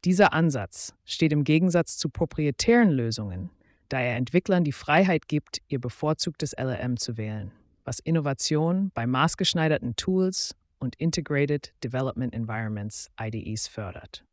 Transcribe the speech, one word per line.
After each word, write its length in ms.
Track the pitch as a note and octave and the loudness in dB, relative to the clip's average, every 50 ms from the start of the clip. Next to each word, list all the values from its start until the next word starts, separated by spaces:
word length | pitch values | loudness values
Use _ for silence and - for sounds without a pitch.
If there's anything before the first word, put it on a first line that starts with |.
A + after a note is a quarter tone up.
| - | 2
Dieser 300 | F3 F#3 F3+ G3+ F3 - | 2 6 8 6 6 6
Ansatz 600 | D#3 E3+ E3 C#3 A#2+ G2+ - - - - - _ _ _ | 4 4 4 2 0 -6 -6 -8 -10 -10 -10 _ _ _
steht 260 | - - - E3 D#3 | -10 0 2 2 4
im 120 | D3+ D3+ C#3+ | 4 2 4
Gegensatz 520 | C#3 D3+ D#3+ F3+ F#3 E3 F3 D#3+ - - | 4 4 4 4 4 4 2 2 0 -4
zu 120 | - - D#3 | -4 -4 -6
proprietären 800 | - - E3+ - - - D3+ D3 - - - - A#3 A#3+ A#3 F#3+ | -2 -2 -4 -4 -2 -2 -2 -2 -2 0 4 4 6 6 6 6
Lösungen, 600 | D3+ B2+ A#2 A2+ A2 A2+ G#2+ G2 F2+ F2+ - - _ _ _ _ _ _ _ | 4 2 0 -2 -2 -4 -6 -6 -6 -8 -8 -10 _ _ _ _ _ _ _
da 120 | _ - C3+ | _ -4 -2
er 160 | C3 B2 A#2 | -2 -2 -2
Entwicklern 480 | A#2+ B2+ A#2+ C3 F3+ - - F#3+ F3+ E3+ | -2 -4 2 2 0 2 4 2 2 2
die 80 | D3 | 0
Freiheit 560 | C3 - - - D3 E3 G3 F#3 E3+ - _ | -2 -6 -2 2 4 4 6 4 2 0 _
gibt, 320 | - D3+ D3 - _ - - _ | -2 -4 -4 -4 _ -14 -14 _
ihr 120 | _ C#3+ B2+ | _ -6 -4
bevorzugtes 760 | A#2+ B2 - - - D3+ D#3 - - F3 D3+ _ - C#3+ - | -4 -6 -8 -4 -2 -2 -2 -2 -2 -6 -4 _ -6 -6 -4
L 160 | - C3 C3 | -4 -4 -4
L 100 | B2 - | -4 -4
M 180 | - B2 B2 | -2 -4 -4
zu 200 | A#2 - - A2+ | -4 -4 -6 -6
wählen, 340 | A2+ G#2+ G#2+ A2 G#2+ G2+ G2 - _ _ _ _ _ _ | -6 -6 -6 -6 -6 -8 -10 -14 _ _ _ _ _ _
was 160 | - B2+ - | -8 -8 -6
Innovation 920 | _ - E3 E3 C#3+ C#3+ C3+ - - - D#3 D3+ D#3 E3 F3 F#3 G3 F#3+ _ | _ 0 0 0 0 -2 -4 -2 -2 0 0 2 2 2 0 0 -2 -2 _
bei 100 | - A#2 | -4 -2
maßgeschneiderten 920 | B2 B2+ C3 D3 E3 - - F#3+ - - E3+ D#3+ D#3+ D#3 C#3 - B2 A2+ | 0 2 2 2 2 2 0 -2 0 2 2 2 2 2 0 0 -4 -6
Tools 580 | - - - F#3 F#3 F#3 F#3 F#3 - - - - _ _ _ _ _ | -4 -2 0 2 2 2 0 0 -4 -6 -8 -10 _ _ _ _ _
und 160 | C3+ B2 - | -8 -8 -6
Integrated 760 | _ D#3 E3 - - D3+ - D3+ C#3 C#3+ C#3+ D3 C#3+ - - _ _ - | _ -2 -2 -2 -2 -4 -2 0 0 2 0 0 -4 -4 -10 _ _ -8
Development 500 | B2 B2 B2+ C3 C3 - A#2 C3 A#2+ - | -4 -4 -2 -2 -2 -2 -4 -6 -4 -4
Environments, 800 | A2+ A#2 A2 A2+ A2 A2+ G#2+ G#2+ G#2 G2+ G#2+ - - - - _ - | -4 -6 -4 -4 -4 -4 -4 -4 -6 -6 -8 -8 -10 -14 -14 _ -10
I 80 | A2+ A2 | -8 -6
D 240 | A2+ A2 - - G#2+ | -6 -6 -6 -6 -6
Es, 140 | G#2+ - | -6 -6
fördert. 580 | - - - G#2 F#2 E2 D#2+ - - - - _ _ | -8 -8 -10 -10 -10 -10 -12 -16 -16 -20 -20 _ _